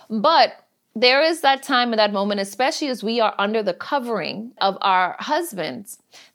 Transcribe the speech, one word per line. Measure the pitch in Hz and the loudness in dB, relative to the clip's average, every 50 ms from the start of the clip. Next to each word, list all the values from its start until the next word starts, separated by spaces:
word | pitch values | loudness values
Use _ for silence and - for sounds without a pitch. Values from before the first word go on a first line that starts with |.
| - _ | -12 _
but | 220 220 196 311 330 294 233 - - - _ _ _ _ _ _ _ | -4 0 2 4 6 6 4 4 2 -10 _ _ _ _ _ _ _
there | 214 247 247 262 277 311 | 2 4 4 6 6 4
is | 320 349 320 | 2 0 2
that | - 269 269 269 - | 2 2 2 2 0
time | - 269 247 247 240 | 0 0 0 0 2
and | 226 | 2
that | 214 214 202 202 | 2 2 2 2
moment, | 196 202 208 202 202 | -2 -2 -2 -2 -4
especially | 196 196 - - 254 285 - - 311 277 | -4 -6 -2 -2 -2 0 0 -2 -4 -4
as | 254 202 196 | -4 -4 -4
we | 220 226 240 | -2 0 2
are | 220 208 - - | 0 0 0 -2
under | 202 208 220 226 208 | -2 0 0 -2 -2
the | 202 175 | -2 -4
covering | - - - 294 285 240 240 226 190 151 139 - 190 226 247 - - | -4 -6 -4 -4 -4 -2 -4 -4 -4 -4 -6 -8 -10 -12 -14 -6 0
of | - 196 190 - | 0 0 0 0
our | - 202 185 185 185 170 - | 0 2 2 2 2 0 -4
husbands, | - 202 247 302 339 349 330 226 180 160 156 127 - 202 - - _ _ _ - - - _ | -8 -4 -2 -2 -2 -2 -6 -8 -8 -8 -8 -8 -12 -14 -16 -20 _ _ _ -20 -20 -20 _